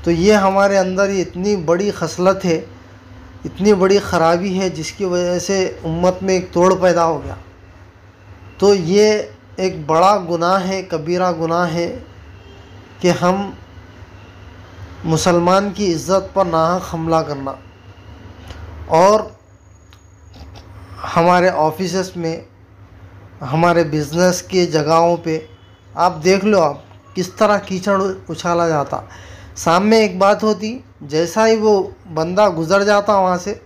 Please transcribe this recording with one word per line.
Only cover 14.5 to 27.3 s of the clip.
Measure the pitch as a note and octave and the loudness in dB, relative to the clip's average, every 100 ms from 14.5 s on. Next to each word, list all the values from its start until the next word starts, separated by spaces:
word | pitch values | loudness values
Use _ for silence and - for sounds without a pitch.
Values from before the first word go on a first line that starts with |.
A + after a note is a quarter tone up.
| - - - - - E3 | -20 -20 -20 -20 -10 -2
मुसलमान | D#3+ F#3 F3 F3 F#3+ G3+ | 0 2 2 4 2 0
की | F#3 G3+ | -4 -2
इज़्ज़त | D#3+ C3+ F#3+ F#3+ G3 | -2 0 -2 0 -2
पर | F3+ | 0
नाहक | D#3+ D#3+ F3+ F3+ | 2 0 -2 -4
हमला | E3 E3 E3 | -6 0 0
करना। | D3 C#3 C3+ - - - - - - - - - - - - - - | -2 -8 -10 -12 -20 -20 -20 -20 -20 -20 -20 -20 -20 -18 -18 -16 0
और | D#3+ F#3+ G#3+ - - _ _ - - - - - - - - - - - - - - | 4 6 4 0 -16 _ _ -20 -20 -20 -20 -20 -20 -20 -20 -20 -20 -20 -20 -20 -14
हमारे | - F3 E3+ F3+ F#3 | -2 2 4 4 2
ऑफिसेस | - D#3 D#3 F#3 F#3+ F#3 F3 | 2 -2 -2 -4 -4 -6 -6
में, | E3 E3 - - - - - - - - - - | -6 -8 -14 -20 -20 -20 -20 -20 -20 -20 -20 -16
हमारे | C3 D3+ F3 E3+ | -4 2 4 2
बिजनेस | D#3 D3+ C#3+ E3 F3+ F3+ | 0 -2 -4 0 0 0
के | - F#3 F3 | -2 -2 0
जगहों | D#3 D3 E3 E3+ E3+ | 0 2 2 2 0
पे | E3 D#3 - - - - - - | -4 -6 -8 -20 -20 -20 -16 -2
आप | F3 | -2
देख | E3 D#3+ G3 | 0 0 2
लो, | G3+ G3+ | 2 2
आप | D#3 C#3 - - - - | 2 -2 -16 -20 -14 -8
किस | F3+ | -8